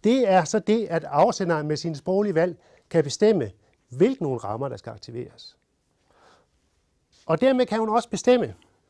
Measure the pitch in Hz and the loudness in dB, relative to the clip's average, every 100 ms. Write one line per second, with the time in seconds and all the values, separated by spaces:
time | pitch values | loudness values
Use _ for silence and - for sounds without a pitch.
0 | 208 262 226 185 160 214 202 220 214 170 | 4 2 4 4 4 -2 0 0 0 -4
1 | 160 143 202 - 180 160 151 151 165 147 | -2 2 2 2 -2 -2 -2 -4 -4 -8
2 | - 190 208 160 180 165 _ _ _ 170 | -4 -2 0 0 0 -2 _ _ _ -2
3 | 143 - 208 202 107 - _ _ _ 123 | 0 2 2 2 -2 -10 _ _ _ 0
4 | 214 262 151 123 101 110 139 117 - 113 | 0 2 -4 -4 -6 -6 -8 -10 -14 -16
5 | - 120 117 - - _ _ _ _ _ | -14 -12 -14 -16 -20 _ _ _ _ _
6 | _ _ _ _ _ _ _ _ _ _ | _ _ _ _ _ _ _ _ _ _
7 | _ _ - 165 254 254 247 214 220 226 | _ _ -4 0 2 2 0 -2 0 -2
8 | 226 190 - 247 143 95 _ _ | -2 -2 2 2 2 -10 _ _